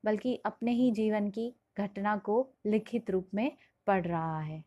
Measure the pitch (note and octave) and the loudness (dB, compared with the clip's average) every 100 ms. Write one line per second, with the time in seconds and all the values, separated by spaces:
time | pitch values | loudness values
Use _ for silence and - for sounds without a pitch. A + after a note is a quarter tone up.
0 | G#3+ G#3+ B3+ B3 A3 - A#3 A#3+ B3+ G#3+ | 0 0 0 -2 -4 -4 -2 4 4 4
1 | A3 G#3+ G#3 G3+ A#3 B3 _ - G3+ G3+ | 2 2 -2 -2 -6 -8 _ -6 -4 -2
2 | G3+ G#3 G3+ A3 C4 _ G#3+ G#3+ G#3+ A#3 | -2 0 0 0 0 _ 0 0 0 -6
3 | - F#3 F#3 G3 C4 - - _ - F#3+ | -2 -2 -2 -2 -2 -4 -20 _ 0 2
4 | E3+ E3+ E3 D#3 D#3 D#3+ | 2 -2 -2 -4 -6 -8